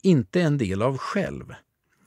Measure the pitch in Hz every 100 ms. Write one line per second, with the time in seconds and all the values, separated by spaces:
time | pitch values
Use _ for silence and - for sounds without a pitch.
0 | 190 151 110 175 165 143 98 95 123 135
1 | - 202 170 69 - - _ _ _ _